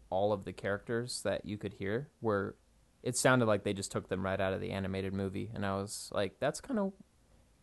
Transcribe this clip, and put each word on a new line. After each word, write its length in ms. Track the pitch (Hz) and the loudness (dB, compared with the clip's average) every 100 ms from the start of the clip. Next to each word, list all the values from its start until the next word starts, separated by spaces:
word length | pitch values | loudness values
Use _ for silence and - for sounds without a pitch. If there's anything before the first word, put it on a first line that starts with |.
| - | -4
all 220 | 92 104 | 0 2
of 120 | 101 | 2
the 80 | 95 | -2
characters 680 | 92 98 101 - 117 123 - | -4 -2 -2 -2 -2 -2 -4
that 220 | 104 98 - | -2 -2 -2
you 100 | 104 | -6
could 160 | 101 | -6
hear 340 | - 98 113 147 _ | -4 -2 -2 -4 _
were, 360 | 113 101 98 - _ _ _ _ | 0 2 0 -6 _ _ _ _
it 140 | - 123 | -4 2
sounded 300 | 135 127 113 | 6 6 6
like 180 | 104 | 4
they 80 | 104 | 2
just 180 | 98 - | -2 -2
took 180 | 110 - | -4 -2
them 160 | 95 | 0
right 160 | 95 95 | 0 2
out 120 | 95 | 2
of 80 | 95 | 0
the 100 | 95 | -2
animated 420 | 98 95 95 95 | -2 -2 -2 -2
movie, 360 | 98 98 98 101 | -2 -2 -4 -6
and 100 | 113 101 | -4 -2
I 80 | 98 | 0
was 340 | 101 - - | -2 -8 -4
like, 260 | - 98 - | -2 -2 0
"That's 220 | 135 - | -2 -2
kinda 320 | - 226 196 - - _ _ - - _ | -4 -2 -2 -4 -16 _ _ -20 -20 _